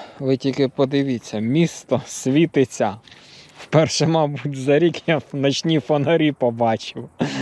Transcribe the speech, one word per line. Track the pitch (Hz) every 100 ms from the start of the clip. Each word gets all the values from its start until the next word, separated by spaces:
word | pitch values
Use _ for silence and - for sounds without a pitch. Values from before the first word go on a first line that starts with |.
| - -
Ви | 135 135
тільки | 139 131 135
подивіться, | - 135 139 139 117 - 107
місто | 110 151 165 - - 127 -
світиться. | - 131 143 170 147 123 - 113 104 - - - - - -
Вперше, | - 147 156 - 156
мабуть, | 165 147 143 147 135
за | 131 143
рік | 175 - -
я | 151 -
ночні | 143 139 - 165 160
фонарі | - 151 139 165 151
побачив. | 139 123 117 117 110 - - 120 - 147 139